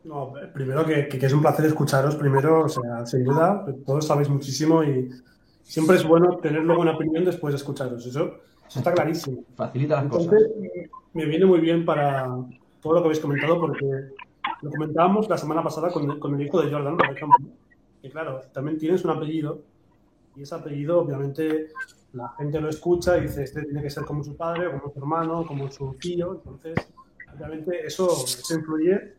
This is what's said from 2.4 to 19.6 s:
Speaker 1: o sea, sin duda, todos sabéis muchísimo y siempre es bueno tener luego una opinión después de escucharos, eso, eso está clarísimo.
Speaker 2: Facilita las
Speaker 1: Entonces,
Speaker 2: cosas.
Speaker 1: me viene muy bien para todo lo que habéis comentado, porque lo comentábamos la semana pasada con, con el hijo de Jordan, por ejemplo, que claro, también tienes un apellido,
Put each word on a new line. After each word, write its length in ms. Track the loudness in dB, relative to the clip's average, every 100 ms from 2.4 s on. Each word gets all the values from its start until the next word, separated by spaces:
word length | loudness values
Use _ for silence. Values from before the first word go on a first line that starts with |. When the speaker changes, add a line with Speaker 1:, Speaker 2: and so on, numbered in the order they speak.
| 6 4
Speaker 1:
o 40 | 4
sea, 360 | -2 -4 -6
sin 200 | -2 0
duda, 420 | 2 4 4 2 -4 -8
todos 220 | -2 -2 0
sabéis 220 | 2 2
muchísimo 560 | 0 -2 0 4 4
y 260 | 4 0 -4 -10 _ _ _ _
siempre 340 | _ 0 4 4
es 80 |
bueno 320 | 8 6 6 4
tener 240 | -2 0
luego 200 | 2 4
una 100 | 4
opinión 320 | 2 -2 0
después 280 | 0 0 -4
de 40 | -4
escucharos, 480 | -6 -6 -6 -6 -8
eso, 320 | -4 -4 -6 _ _ -10
eso 100 | -4
está 140 | 0
clarísimo. 520 | 2 0 -2 -6 -10 -12 -8
Speaker 2:
Facilita 400 | -6 -2 0 0
las 80 |
Speaker 1:
Entonces, 260 | 2 0 4
Speaker 2:
cosas. 600 | 4 4 -4 -8 -10 -12 -18 _
Speaker 1:
me 140 | -4 -2
viene 180 | 4
muy 160 | 6 6
bien 240 | 6 2
para 420 | 2 2 2 0 -4 -6 -10 -16 _ _
todo 140 | 2
lo 60 | 2
que 60 | 4
habéis 120 | 0
comentado, 400 | 0 0 2 2
porque 240 | 0 -2 -4 -4 -8 -18 -20 _ -8 -8
lo 80 | -8
comentábamos 580 | -6 -2 2 4 4 2
la 80 | -2
semana 240 | 0 -2
pasada 280 | -2 -2 -2
con, 280 | 0 -2 -4
con 160 | -4
el 120 | -4 0
hijo 140 | 0
de 100 | 0
Jordan, 240 | -2 -2 0
por 100 | 0
ejemplo, 320 | -2 4 4 4 -18 _ _ _ _
que 100 | -14
claro, 300 | -10 -8 -10 -10
también 260 | -8 -6 -4
tienes 260 | 0 0
un 60 | 0
apellido, 500 | -2 -2 -4 -4 -8